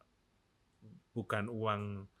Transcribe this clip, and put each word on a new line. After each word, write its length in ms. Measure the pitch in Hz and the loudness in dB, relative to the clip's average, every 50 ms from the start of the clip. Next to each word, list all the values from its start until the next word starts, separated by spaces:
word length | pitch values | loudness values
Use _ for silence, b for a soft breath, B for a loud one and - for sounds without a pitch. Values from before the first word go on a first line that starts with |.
| - _ _ _ _ _ _ _ _ _ _ _ _ _ _ _ - 110 - - - _ | -20 _ _ _ _ _ _ _ _ _ _ _ _ _ _ _ -20 -18 -18 -20 -20 _
bukan 360 | _ 117 104 - 113 107 101 113 | _ -4 0 2 2 2 2 0
uang 340 | 120 110 110 110 104 104 104 101 101 98 98 95 b b | 0 0 2 4 4 4 2 -2 -4 -6 -8 -12 b b